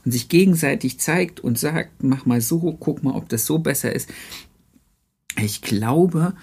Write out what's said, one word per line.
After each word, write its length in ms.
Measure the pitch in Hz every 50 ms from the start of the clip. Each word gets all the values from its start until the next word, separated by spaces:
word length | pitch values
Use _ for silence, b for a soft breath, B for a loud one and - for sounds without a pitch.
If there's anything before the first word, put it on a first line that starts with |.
| B
und 80 | 123 110
sich 160 | 117 - -
gegenseitig 720 | 165 170 196 190 175 165 156 139 - - - 127 - -
zeigt 400 | - - 156 180 185 165 - -
und 180 | - 127 117 117
sagt, 320 | - 147 160 160 165 - - - -
„Mach 240 | 135 131 131 -
mal 140 | 127 120 120
so, 360 | 117 - 165 170 165 170 160 -
guck 240 | - 160 - - -
mal, 140 | 131 -
ob 120 | - - -
das 180 | - - -
so 120 | - 151 160
besser 340 | 160 135 139 - - 120 -
ist.“ 180 | - - B B B B B B B B B B _ _ _ _ _ _ _ _ _ _ _ _ _ _ - - - 107
Ich 200 | 101 - - -
glaube, 720 | - 113 101 110 113 135 160 180 180 170 156 160 180 190 B